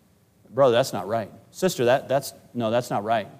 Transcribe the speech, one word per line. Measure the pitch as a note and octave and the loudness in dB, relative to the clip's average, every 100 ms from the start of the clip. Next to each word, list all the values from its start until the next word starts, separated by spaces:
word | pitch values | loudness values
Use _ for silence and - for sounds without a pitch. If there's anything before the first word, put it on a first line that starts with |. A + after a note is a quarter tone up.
| _ _ _ _ - | _ _ _ _ -6
"Brother, | A#2+ C3+ | 2 4
that's | A#2 C3+ | 4 2
not | G2+ F#2 | -4 -4
right. | A2+ G2 - _ | -6 -6 -14 _
Sister, | - F#3 D#3 A#2+ | -4 -2 2 2
that, | C3+ A#2 | 2 2
that's, | C3+ - - - | -2 -2 -16 -12
no, | A#2+ A2 | -6 -2
that's | A#2+ B2+ | -2 -2
not | B2 | -4
right." | G#2 A2+ F#2+ | -2 -2 -4